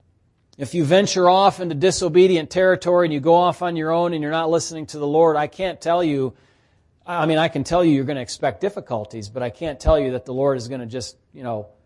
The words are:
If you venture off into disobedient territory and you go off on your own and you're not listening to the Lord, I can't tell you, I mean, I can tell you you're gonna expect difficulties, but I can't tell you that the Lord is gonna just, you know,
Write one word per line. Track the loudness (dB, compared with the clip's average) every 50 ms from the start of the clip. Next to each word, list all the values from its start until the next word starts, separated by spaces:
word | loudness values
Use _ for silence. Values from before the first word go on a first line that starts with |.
| _ _ _ _ _ _ _ _ _ _ _
If | -12 -10 -6 -2
you | -2 2
venture | 4 4 4 4 2 2 2 4 4
off | 6 6 4 4 2 0
into | -4 -6 -2
disobedient | 0 0 0 0 0 -2 2 6 6 6 6 4 2 -2 -2
territory | 0 2 2 2 2 2 0 2 2 2 2
and | 2
you | 0 0
go | 2 4 4
off | 4 4 2 0 -2
on | -4 -4 -4
your | -4 -2 -2
own | 0 0 0 0
and | -2 -4
you're | -4 -4
not | -2 -2 0 0
listening | 0 0 -2 -4 -8 -12 -12
to | -12 -8 -6
the | -4
Lord, | 0 2 4 4 4 4
I | 2 -2 -4
can't | -6 -6 -6 -6 -6 -6
tell | -2 -2 0 0 0
you, | 0 0 -2 -2 -4 -6 _ _ _ _ _ _ _ _ _ _ _ _ _ _
I | -8 -4 -2 0
mean, | 0 2 2
I | 0 0
can | -2 -4 -4
tell | 0 0 2 4
you | 4
you're | 2 2 0
gonna | -4 -6 -8
expect | -8 -10 -8 -4 -4 -4 -4 -4
difficulties, | -6 -6 -6 -8 -10 -8 -8 -8 -8 -10 -12 -14 -14 -12
but | -8 -8
I | -8 -8
can't | -8 -8 -10 -10 -10 -4
tell | 0 2 2 2
you | 2 0
that | -4 -6 -8
the | -6 -4
Lord | -2 0 0 0 -2
is | -4 -8
gonna | -10 -12 -10
just, | -10 -10 -10 -10 -12 -16 _ _ _
you | -20 -14
know, | -10 -8 -8 -8 -10 -14 _ _ _